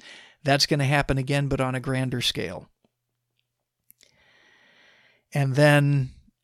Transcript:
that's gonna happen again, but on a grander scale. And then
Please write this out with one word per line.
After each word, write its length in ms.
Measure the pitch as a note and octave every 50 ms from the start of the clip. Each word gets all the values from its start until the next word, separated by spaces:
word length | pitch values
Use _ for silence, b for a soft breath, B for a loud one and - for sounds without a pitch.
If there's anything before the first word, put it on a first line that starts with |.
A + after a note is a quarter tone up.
| B B B B B B B B B
that's 220 | C#3+ C#3 C#3+ -
gonna 220 | - D#3+ D3 C#3
happen 320 | B2+ D3 C#3+ C3+ - C#3 C3+
again, 280 | C3 C3 C#3+ C#3+ C#3+
but 140 | C3+ C#3 C3
on 140 | C3 B2+ B2+
a 60 | B2+
grander 420 | B2 C3+ C3 C3 C3 B2+ B2 A#2+ -
scale. 480 | - - - - E2+ F2+ - - - _ _ _ _ _ _ _ _ _ _ _ _ _ _ _ _ _ _ _ _ _ _ _ _ _ _ _ b b b b b b b b b b b b b b b b b b b b b b b b b b
And 220 | D3 C#3 C3+ B2+
then 560 | C#3 D3 D3 D3 C#3+ C#3+ C#3+ C#3+ C#3 B2+ C3 - - - _ _ _